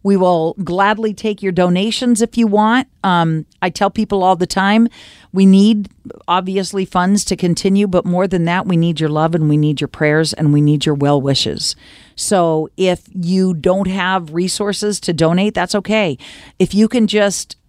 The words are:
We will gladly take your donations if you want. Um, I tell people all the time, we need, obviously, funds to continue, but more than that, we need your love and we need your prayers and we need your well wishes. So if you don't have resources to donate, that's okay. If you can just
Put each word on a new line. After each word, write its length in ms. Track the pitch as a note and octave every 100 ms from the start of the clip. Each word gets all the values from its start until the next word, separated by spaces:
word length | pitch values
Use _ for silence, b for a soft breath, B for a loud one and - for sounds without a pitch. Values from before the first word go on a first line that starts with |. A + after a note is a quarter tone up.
We 140 | G3 G3
will 380 | F#3 F3 D#3+ -
gladly 500 | E3 F3 G3 G#3+ A3
take 280 | G3+ A3 G3+
your 120 | G3
donations 680 | F3+ F3+ F3 G#3+ A3 B3 A3
if 160 | A3+ -
you 100 | A3+
want. 400 | G#3 G#3+ B3 B3+ _
Um, 420 | F#3+ F3 E3 D#3+ - _
I 80 | F#3
tell 200 | - G3
people 320 | - G#3+ G3+
all 140 | F#3
the 100 | F3
time, 440 | F3+ F#3+ G3 G#3+ A#3 B B B B
we 140 | F#3+
need, 420 | F#3+ F#3+ G#3 G#3+ G3 _ - - -
obviously, 560 | F3+ F#3 G3 F#3 G3
funds 400 | F#3 F#3 F3+ G#3
to 120 | - F#3
continue, 500 | F3+ E3 G3 G3 G#3
but 180 | F3+
more 220 | F#3 F3 F#3+
than 160 | F3+
that, 200 | E3 F3+ -
we 80 |
need 240 | E3+ E3+ D#3
your 100 | D#3
love 240 | D3+ D#3+
and 120 | E3+ D#3
we 80 |
need 240 | D3 D3+ C#3+
your 80 | D3
prayers 460 | - D3+ D3+ D#3
and 180 | - D3+
we 80 | D3
need 260 | D3 D3+
your 100 | D3+
well 260 | C#3+ C#3+ C#3+
wishes. 560 | C3+ C3 - - - - B B B
So 540 | - - G3 E3+ D#3 D#3
if 280 | - F#3 F3 _
you 400 | F#3+ E3+ F#3 F#3
don't 340 | E3 F3+ F#3 F#3+
have 460 | F#3+ F3+ F#3+ D#3+
resources 680 | E3 F#3 - G3+ G3 G#3 G3
to 120 | -
donate, 400 | E3 E3 F3+ G#3
that's 220 | - F3+
okay. 420 | G#3 F#3+ A3 F#3+ B2+ B B B _
If 160 | F#3
you 160 | G3 A3
can 180 | B3 G#3+
just 480 | G#3 G3+ - - -